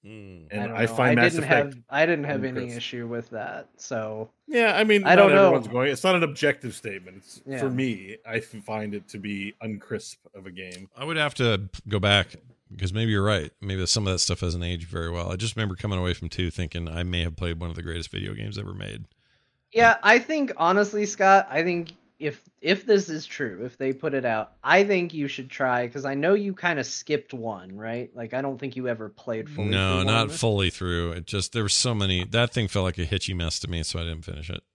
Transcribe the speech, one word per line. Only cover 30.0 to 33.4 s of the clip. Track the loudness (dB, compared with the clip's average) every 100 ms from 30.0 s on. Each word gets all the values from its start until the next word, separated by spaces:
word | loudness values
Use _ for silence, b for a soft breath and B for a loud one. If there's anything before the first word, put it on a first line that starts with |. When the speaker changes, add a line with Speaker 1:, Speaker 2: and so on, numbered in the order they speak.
Speaker 3:
through | 2
Speaker 1:
not | 2 0
Speaker 3:
one. | 0
Speaker 1:
fully | 0 2 0
through. | -2 -4 -2 -4
It | -6 -6
just, | -6 -4
there | -2
were | 0
so | 0 0 0
many, | 2 0 2
that | 2 2
thing | 0 -2
felt | 0
like | -2 -2
a | -2
hitchy | -2 -2
mess | -4